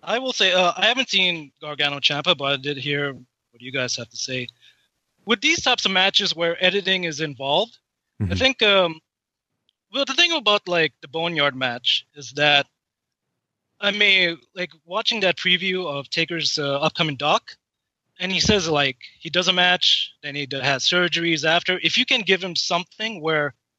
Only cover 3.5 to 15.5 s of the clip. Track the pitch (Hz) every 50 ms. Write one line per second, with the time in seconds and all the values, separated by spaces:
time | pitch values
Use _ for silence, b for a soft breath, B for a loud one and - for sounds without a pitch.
3.5 | _ 120 117 127 127 139 127 123 - - 120 - - - - - 131 127 123 120
4.5 | b b b b b b b b b _ _ _ _ _ _ - 226 220 - 302
5.5 | 330 - - 269 247 - - 190 190 185 185 196 190 - 208 180 - 156 170 170
6.5 | 170 - 185 185 180 202 185 185 190 185 180 170 156 135 160 156 143 113 135 135
7.5 | 143 165 214 233 _ _ _ _ _ _ _ _ _ _ 107 92 196 190 247 262
8.5 | 262 _ 233 208 202 196 185 170 160 160 _ _ _ _ _ _ _ _ _ _
9.5 | _ _ _ _ _ _ _ _ 196 254 277 262 262 262 349 349 339 311 233 208
10.5 | 208 208 _ 180 175 170 160 156 _ _ - 156 123 165 165 170 170 156 143 143
11.5 | 127 131 131 127 120 123 _ - - - - _ _ 143 143 117 123 143 147 147
12.5 | 147 143 139 _ _ _ _ _ _ _ _ _ _ _ _ _ _ _ _ _
13.5 | _ _ _ _ _ _ 202 202 196 208 208 202 190 190 185 175 170 - _ _
14.5 | _ 185 180 170 - 160 _ 170 175 208 226 - 247 220 190 185 170 - - 185